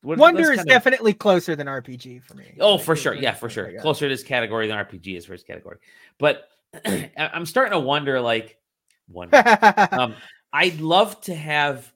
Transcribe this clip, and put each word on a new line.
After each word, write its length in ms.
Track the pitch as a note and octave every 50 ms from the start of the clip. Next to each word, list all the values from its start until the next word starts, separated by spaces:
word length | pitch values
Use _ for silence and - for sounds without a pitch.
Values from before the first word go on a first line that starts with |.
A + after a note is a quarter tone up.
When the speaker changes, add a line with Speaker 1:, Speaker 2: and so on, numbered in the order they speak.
Speaker 1:
what 140 | - C#3 D#3+
it 60 | A#3
Speaker 2:
Wonder 200 | D4 E4+ F4 E4+
Speaker 1:
does 100 | E4 D#4+
Speaker 2:
is 60 | C#4
Speaker 1:
kind 120 | G#3 E3+ D#3+
of 40 |
Speaker 2:
definitely 400 | B3+ B3 - C4 B3+ B3+ A3+ A3
closer 420 | G3 _ - G#3+ F#3+ F3 E3 - D#3+
than 120 | C#3+ C#3+ C#3
R 140 | C3+ C3
P 140 | B2 - B2+
G 240 | B2 - C3 B2 B2
for 140 | _ _ -
me. 200 | - - - - -
Speaker 1:
Oh, 160 | C#4 D#4+ D4+
Speaker 2:
Like, 80 | - -
Speaker 1:
for 80 | - D#3+
Speaker 2:
it, 20 | D#3
Speaker 1:
sure. 160 | - D3+ G#2
Speaker 2:
it, 60 | -
Speaker 1:
Yeah, 100 | C3 A#2+ G#2
for 140 | - - A2+
Speaker 2:
it, 20 |
Speaker 1:
sure. 200 | - A2+ F#2 F#2
Speaker 2:
yeah. 100 | F2 F2+
Speaker 1:
Closer 260 | - D#3 C#3+ - D3 C#3
to 60 | C3+
this 80 | B2+
category 440 | - - C#3 B2 A#2 G#2+ A2 A2+ A2
than 100 | G#2+ A2
R 80 | G#2 G2+
P 140 | - - F2+
G 180 | E2+ G2 F#2
is 100 | F2 E2+
for 60 | F#2
this 100 | F#2+ F2
category. 360 | _ - - - _ E2+ E2 _ _ _ _ _ _ _ _ _
But 300 | - D3 C#3+ - - _ _ _ _
<clears throat> 180 | _ - - -
I, 240 | G#3 G3 E3 - - _ -
I'm 260 | D#3 - - E3+ E3+
starting 280 | D#3+ - B3 C4 A3
to 80 | G3+ E3+
wonder, 400 | C3+ B2+ C#3+ D3 D3 C#3 C3+ B2+
like, 380 | B2 A#2 A#2 A2+ A2+ - _ _ _ _ _ _ _ _ _ _ _ _
wonder. 280 | F2 F2 F2 F2 -
Speaker 2:
<laughs> 560 | C#4 G#3+ A#3+ A3 - - G#3 - - G3+ -
Speaker 1:
Um, 220 | - E3 B2+ A#2 G#2+ - - - - _ _ _
I'd 280 | - C#3+ E3+ F#3 E3+ D3+
love 400 | D#3 D#3+ E3 F#3+ A3 G#3 G3 _
to 120 | - - F3
have 580 | D#3 D3+ D#3 D3+ D3 D3 D3 C#3 B2 - - _